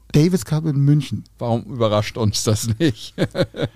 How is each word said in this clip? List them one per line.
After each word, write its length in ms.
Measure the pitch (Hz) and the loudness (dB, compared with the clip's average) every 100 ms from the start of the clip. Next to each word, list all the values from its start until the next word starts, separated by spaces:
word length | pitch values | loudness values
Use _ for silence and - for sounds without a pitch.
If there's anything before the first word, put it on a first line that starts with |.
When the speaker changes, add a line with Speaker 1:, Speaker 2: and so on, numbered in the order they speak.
| _ | _
Speaker 1:
Davis 320 | 147 160 180 | 4 4 2
Cup 220 | - 156 160 | 0 -2 0
in 100 | 139 | 2
München. 440 | 139 147 135 104 - - | 4 4 2 -8 -10 -10
Speaker 2:
Warum 240 | 120 117 | -2 -2
überrascht 520 | - 127 110 104 101 120 | -4 -2 2 2 0 -2
uns 240 | 110 - | -2 0
das 260 | - - 117 107 | -2 -2 -2 0
nicht? 360 | 165 - - - - - - - - | 0 -2 -10 -6 -4 -2 -4 -4 -8